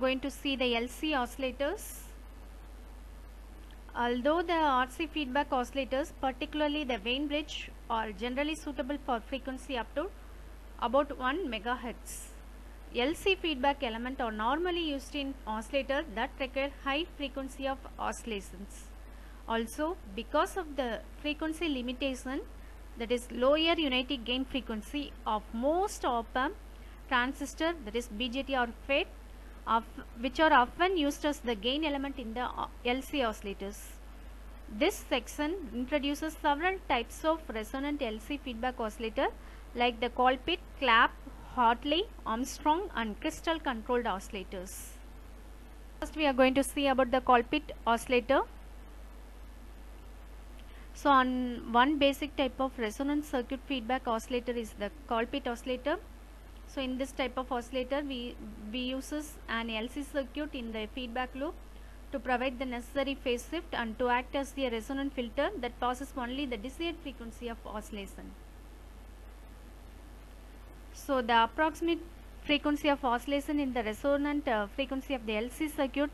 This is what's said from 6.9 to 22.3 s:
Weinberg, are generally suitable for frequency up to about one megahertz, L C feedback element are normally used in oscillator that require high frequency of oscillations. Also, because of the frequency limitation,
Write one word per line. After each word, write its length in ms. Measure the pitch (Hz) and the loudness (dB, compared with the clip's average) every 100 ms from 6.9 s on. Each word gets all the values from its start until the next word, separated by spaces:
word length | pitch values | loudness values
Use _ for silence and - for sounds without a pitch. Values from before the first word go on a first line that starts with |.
| 233 | -2
Weinberg, 460 | 196 254 294 294 311 - - - - | 0 0 2 0 -2 -6 -8 -12 -2
are 220 | 226 220 | 0 0
generally 420 | 202 240 254 294 | -2 -2 0 0
suitable 420 | 311 - 285 254 285 | 0 -4 -4 -2 -2
for 160 | - 240 | 0 -2
frequency 560 | - 262 269 262 - 254 | 0 -6 -4 -8 -4 -4
up 180 | 220 | -2
to 120 | 285 359 - - - - - - - | -2 -4 -6 -14 -14 -14 -14 -14 -4
about 340 | 233 262 285 262 | 4 4 4 2
one 260 | 254 294 349 | 0 2 0
megahertz, 600 | 220 208 247 240 220 - - - - - - - - - - | -2 0 -2 -2 -8 -10 -12 -12 -14 -16 -16 -16 -16 -6 0
L 180 | 254 | 2
C 200 | 330 - | 2 2
feedback 500 | 370 349 285 277 285 247 | 4 2 2 2 2 0
element 320 | 226 240 269 | -2 -4 -2
are 100 | 240 | -2
normally 560 | 214 220 285 359 349 320 | 2 2 4 2 2 0
used 260 | 277 - | -2 -2
in 200 | 294 269 269 - | -4 -4 -4 -4
oscillator 560 | 214 226 277 269 269 320 | -4 0 0 2 0 0
that 160 | 208 262 - | -2 -2 -2
require 320 | 269 269 277 277 | -4 0 -2 -2
high 200 | 277 277 - - | 0 0 -2 -4
frequency 500 | 277 269 269 - 269 | -6 -4 -6 -4 -2
of 180 | 269 - - | -2 -6 -6
oscillations. 840 | 214 214 - 208 185 - 202 - - - - - - - - | -4 -4 -6 -6 -6 -12 -12 -12 -14 -14 -14 -14 -16 -14 -2
Also, 520 | 226 233 - 311 381 - 196 | -2 -2 0 -2 -2 -6 -8
because 400 | 226 294 370 392 | 0 4 4 0
of 200 | 320 277 | -4 -2
the 240 | 247 220 - - | 0 -2 -6 -6
frequency 480 | 294 294 320 311 339 269 | -4 0 -2 0 0 0
limitation, 640 | 247 254 277 254 254 | -2 0 -2 -2 -4